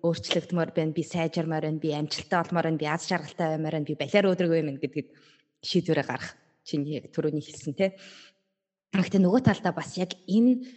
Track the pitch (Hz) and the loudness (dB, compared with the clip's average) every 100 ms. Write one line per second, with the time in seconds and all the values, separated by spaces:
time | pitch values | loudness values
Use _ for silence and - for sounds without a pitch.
0 | 170 165 - 175 170 175 160 - 156 156 | -2 -2 -2 -2 0 -2 0 0 0 -2
1 | 156 175 160 170 165 156 156 156 156 147 | -4 -2 -2 -2 -2 -2 -2 -2 -2 -2
2 | 151 - - 180 170 175 165 156 151 160 | -4 -6 -2 -2 0 0 0 0 0 -2
3 | - 180 151 - 165 156 156 156 151 147 | -2 -2 -4 -4 -2 -2 -2 -2 -4 -4
4 | 139 202 196 180 175 165 151 139 139 151 | 2 4 4 4 2 2 0 -4 -6 -6
5 | - _ _ _ _ _ - 180 170 156 | -10 _ _ _ _ _ -2 0 2 0
6 | - 127 - - _ _ - 151 143 143 | 0 -4 -8 -16 _ _ -6 -4 -2 -6
7 | - - 151 151 - - - 139 190 190 | -8 -2 -2 -2 -6 -10 -6 0 -2 -2
8 | - - - _ _ _ _ _ _ 196 | -20 -20 -20 _ _ _ _ _ _ 0
9 | 180 196 180 233 254 196 180 165 - - | 2 4 6 6 4 4 0 -2 -6 -4
10 | 180 - - 208 247 254 - | -6 -6 0 4 4 4 -2